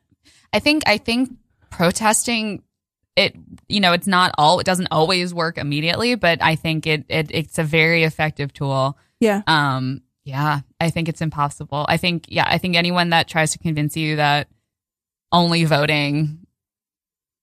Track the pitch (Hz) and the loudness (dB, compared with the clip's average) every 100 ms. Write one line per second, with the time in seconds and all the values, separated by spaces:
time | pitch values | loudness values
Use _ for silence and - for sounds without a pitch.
0 | _ _ _ _ _ 214 294 302 - 208 | _ _ _ _ _ -2 2 2 2 0
1 | - 233 262 - _ _ - - 175 - | 0 -2 -2 -6 _ _ -12 0 0 2
2 | 220 220 - 233 214 190 _ _ _ _ | 2 2 0 -2 -4 -8 _ _ _ _
3 | _ - 101 - - - - 208 185 175 | _ 0 0 -2 -20 -20 -4 0 2 2
4 | 202 180 180 - 151 180 - 180 185 156 | 2 2 2 4 4 4 2 -2 0 2
5 | 160 185 180 170 165 - 143 147 160 202 | 2 2 -2 -4 -6 -4 -4 -4 -2 -2
6 | 233 240 170 165 - 160 165 156 156 156 | 0 0 0 2 0 0 -2 -4 -2 -4
7 | - 160 151 - 151 - 156 160 160 170 | -2 -4 -2 -4 -6 -4 0 2 2 2
8 | 160 - 156 - 139 - 143 135 135 - | 0 0 -4 -4 -8 -6 -4 0 -2 -4
9 | _ - 220 202 202 156 143 131 131 135 | _ 0 0 2 2 2 2 -2 -4 -8
10 | _ _ 139 135 151 143 - - 165 170 | _ _ -10 -4 -2 -2 -4 -4 -2 -2
11 | 165 - 160 151 143 - 151 143 147 165 | -4 -4 -6 -2 -4 -6 -10 -6 -2 0
12 | 180 170 - 165 - 165 185 170 175 180 | 0 -4 -4 -2 0 0 0 0 0 0
13 | 170 165 - 160 156 - 170 151 151 160 | 2 2 0 0 -2 -2 -4 -2 -2 -2
14 | 156 151 147 147 - _ _ _ _ _ | -2 0 2 0 -2 _ _ _ _ _
15 | _ _ - 175 170 170 160 143 151 151 | _ _ 0 2 4 2 2 2 2 0
16 | 143 147 151 156 190 _ _ _ _ _ | 0 0 -2 -6 -18 _ _ _ _ _
17 | _ _ _ _ | _ _ _ _